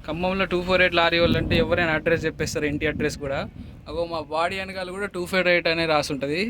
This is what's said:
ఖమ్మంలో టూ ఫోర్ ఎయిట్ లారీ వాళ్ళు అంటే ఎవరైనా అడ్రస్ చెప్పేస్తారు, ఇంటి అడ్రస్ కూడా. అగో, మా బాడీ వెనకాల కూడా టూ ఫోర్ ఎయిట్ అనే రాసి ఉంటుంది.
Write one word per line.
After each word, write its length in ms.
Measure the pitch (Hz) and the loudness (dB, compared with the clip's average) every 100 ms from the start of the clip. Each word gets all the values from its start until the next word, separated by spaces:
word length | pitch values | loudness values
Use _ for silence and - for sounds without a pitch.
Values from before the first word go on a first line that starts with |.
| - | -8
ఖమ్మంలో 380 | 160 185 190 185 | -4 -2 0 0
టూ 60 | 180 180 | -2 0
ఫోర్ 140 | 185 | 2
ఎయిట్ 120 | 180 170 | 4 4
లారీ 180 | 170 170 | 4 4
వాళ్ళు 140 | 170 165 | 4 2
అంటే 120 | 165 170 | 2 0
ఎవరైనా 280 | 160 170 170 156 | 2 2 2 0
అడ్రస్ 240 | 160 160 160 | 2 0 0
చెప్పేస్తారు, 380 | 151 151 160 147 | -4 -4 -2 -2
ఇంటి 160 | 147 151 | 0 -2
అడ్రస్ 260 | 147 147 - | 0 -4 -4
కూడా. 140 | 139 143 208 - - - - | -6 -4 -6 -12 -16 -16 -10
అగో, 140 | 156 170 | -6 -4
మా 60 | 165 147 | -6 -4
బాడీ 240 | 156 170 190 | -2 -2 -2
వెనకాల 280 | 190 190 180 185 | -8 -8 -8 -6
కూడా 120 | 202 185 | -6 -6
టూ 40 | 175 | -2
ఫోర్ 180 | 185 180 | 2 4
ఎయిట్ 160 | 175 170 | 4 4
అనే 120 | 165 165 | 0 4
రాసి 180 | 151 139 | 2 2
ఉంటుంది. 280 | 139 139 156 | -4 -2 -2